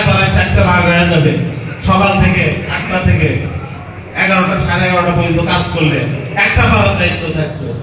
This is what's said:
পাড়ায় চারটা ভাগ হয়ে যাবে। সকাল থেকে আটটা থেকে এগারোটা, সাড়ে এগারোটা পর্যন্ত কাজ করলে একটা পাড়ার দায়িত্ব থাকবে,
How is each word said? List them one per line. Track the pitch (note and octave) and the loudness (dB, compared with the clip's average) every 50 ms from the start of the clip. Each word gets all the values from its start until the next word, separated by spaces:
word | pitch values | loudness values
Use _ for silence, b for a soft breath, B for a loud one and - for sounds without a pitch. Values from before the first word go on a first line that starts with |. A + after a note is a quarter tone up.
| G3+ | 2
পাড়ায় | - G3 G3 G3 G3 F#3+ | 4 2 4 2 4 4
চারটা | - G#3 - - G3 G3 F3+ | 2 2 4 4 4 4 4
ভাগ | F3 F3+ F3 F3 | 4 2 2 2
হয়ে | E3+ E3+ F3 E3+ | 2 2 2 4
যাবে। | E3+ D#3+ D3 D#3 - - - - - - - - - - - - | 4 2 2 2 2 0 -2 -4 -6 -8 -10 -10 -10 -4 0 0
সকাল | F#3 F#3+ G3+ G3+ G3 - - | 2 2 2 2 2 4 2
থেকে | - - - D#3 D#3 - - - - - | 2 2 2 0 0 -2 -4 -6 -6 -6
আটটা | - - - F#3 F#3 F#3 - | -6 -6 -4 -2 0 2 2
থেকে | - D#3+ - - - - - - - - - - - - - - - - - - - - - | 2 2 2 0 -2 -2 -4 -6 -8 -8 -10 -10 -12 -14 -14 -16 -16 -16 -16 -10 -4 -2 0
এগারোটা, | - - - F#3 F#3 F#3+ F3+ - | 0 2 2 2 0 0 -2 -2
সাড়ে | F3+ - F#3 F#3 F#3 | -2 0 0 0 0
এগারোটা | F3+ F3+ F3+ F3+ E3+ F3 | 0 0 2 2 0 0
পর্যন্ত | E3+ F3 E3 D#3+ D3+ - | 0 0 0 0 0 0
কাজ | - - - - - | 0 0 -2 -2 -2
করলে | E3+ D#3 D3+ C3+ B2+ A#2+ - - - - - - G3+ G3+ | 0 0 0 0 0 -2 -4 -4 -6 -8 -6 -4 -2 -2
একটা | G3+ - - A3+ - | 0 2 2 2 2
পাড়ার | A3+ G#3+ G3+ G3 G3 F#3+ | 2 2 2 2 0 0
দায়িত্ব | F3+ E3+ E3+ E3+ E3 D#3 D#3 D#3 | -2 -2 -2 -4 -4 -4 -4 -4
থাকবে, | D3+ - - - C3+ - - - | -4 -4 -6 -8 -8 -8 -8 -8